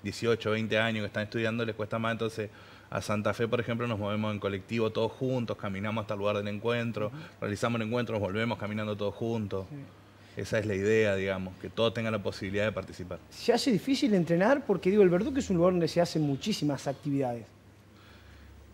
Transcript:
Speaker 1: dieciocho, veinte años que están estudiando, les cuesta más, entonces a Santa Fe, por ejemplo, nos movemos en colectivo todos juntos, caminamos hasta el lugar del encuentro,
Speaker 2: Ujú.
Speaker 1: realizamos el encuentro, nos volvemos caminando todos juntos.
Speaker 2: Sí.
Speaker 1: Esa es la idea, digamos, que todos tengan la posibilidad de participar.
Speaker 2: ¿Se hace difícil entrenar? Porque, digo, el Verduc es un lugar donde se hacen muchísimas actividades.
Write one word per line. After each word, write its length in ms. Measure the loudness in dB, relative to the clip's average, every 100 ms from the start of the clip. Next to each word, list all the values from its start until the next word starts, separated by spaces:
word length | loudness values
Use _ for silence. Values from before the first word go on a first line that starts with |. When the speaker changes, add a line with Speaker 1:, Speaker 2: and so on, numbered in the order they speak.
Speaker 1:
dieciocho, 480 | -8 -2 0 0 0
veinte 260 | 0 2 2
años 240 | 2 0
que 60 | -4
están 160 | -4
estudiando, 400 | -4 -2 -2 -2 -4
les 100 | -4
cuesta 220 | -4 -2
más, 140 | -2
entonces 360 | -2 -4 -4 -8 -10 -20 -20 -8
a 120 | -6
Santa 320 | -2 0 0
Fe, 140 | 0 0
por 120 | 0
ejemplo, 280 | -2 -2 -2
nos 100 | -2
movemos 340 | -2 -2 -2
en 60 | -2
colectivo 520 | -2 -4 -4 0 0
todos 200 | 2 -2
juntos, 420 | -2 -2 -2 -2 -4
caminamos 440 | -6 -4 -4 -4
hasta 100 | -4
el 60 | -2
lugar 180 | 0 0
del 100 | -2
encuentro, 580 | -4 -2 0 -2 -2 -4
Speaker 2:
Ujú. 80 | -6 -14 -8
Speaker 1:
realizamos 380 | -4 0 0 0
el 60 | 0
encuentro, 260 | -2 0
nos 80 | -2
volvemos 360 | 0 0 0 -2
caminando 380 | -4 -4 -4 -2
todos 180 | -4 -2
juntos. 500 | -2 -2 -2 -4 -6
Speaker 2:
Sí. 60 | -12 -16 -20 -20 -20 -14 -10
Speaker 1:
Esa 220 | -2 0
es 80 | 0
la 80 |
idea, 420 | 0 4 4 4 2
digamos, 380 | 0 -2 -4 -8
que 80 | -10
todos 240 | 0 0
tengan 180 | 2 -2
la 100 | -2
posibilidad 420 | -4 -4 -4 0 0
de 60 |
participar. 480 | -2 -8 -12 -10 -10 -12
Speaker 2:
¿Se 240 | -2 2
hace 180 | 2 4
difícil 420 | 2 2 0 4 4
entrenar? 500 | 4 4 4 4 2
Porque, 240 | 2 4
digo, 140 | 6
el 60 | 8
Verduc 280 | 6 2 -2
es 120 | 0
un 60 | 4
lugar 160 | 6
donde 140 | 4 2
se 140 | 2
hacen 220 | 2 2
muchísimas 640 | 0 0 -2 0 0 0 -4
actividades. 580 | -4 -2 0 0 -2 -10 -20 -20 -20 -20 -20 -20 -20 -20 -20 -20 -20 -20